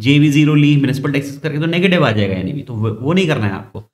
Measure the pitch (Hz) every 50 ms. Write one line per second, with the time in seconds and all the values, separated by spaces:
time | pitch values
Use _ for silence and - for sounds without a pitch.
0 | 110 131 143 147 147 147 139 147 151 147 151 147 147 147 147 139 135 127 123 -
1 | - 147 139 139 143 - - - - 151 143 147 160 165 170 175 180 190 180 170
2 | 147 117 107 107 101 95 95 92 92 - 147 143 - - 120 107 110 110 107 110
3 | 120 147 175 190 185 156 147 120 107 98 95 87 - - - 101 - _